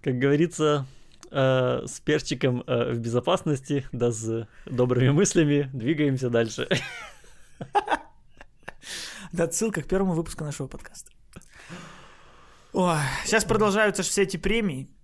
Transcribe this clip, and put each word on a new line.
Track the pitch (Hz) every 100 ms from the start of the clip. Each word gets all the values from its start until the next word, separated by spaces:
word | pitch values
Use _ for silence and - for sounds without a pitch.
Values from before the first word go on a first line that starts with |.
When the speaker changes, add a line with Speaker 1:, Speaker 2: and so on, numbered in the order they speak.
Speaker 1:
Как | - 123
говорится, | 135 147 165 - 156 147 135 - - - -
э, | 143 131 131 127 127 -
с | -
перчиком, | - 151 - 139 139 123 -
э, | 123 120
в | 120
безопасности, | 117 120 123 175 - 143 - 143 135
да | 131 120
с | 110 110 113 113 - -
добрыми | 123 127 123 127
мыслями | 147 202 - 151 143 143
двигаемся | 131 113 156 151 131 127
дальше. | 117 113 110 127
<laughs> | 170 - - - - - - - - - - - - - - - - - _ - - - - - - 196
Speaker 2:
Да, | 170
отсылка | 170 - 226 196
к | 143
первому | 190 190
выпуску | 165 165 -
нашего | 151 143 135
подкаста. | - - - - - - - - - - 170 170 - - - - - - - -
Ой, | 220 180 160 139 131 -
щас | 220
продолжаются | 208 220 214 196 214 196
ж | 180
все | -
эти | 196 180
премии. | 196 226 208 135 135 -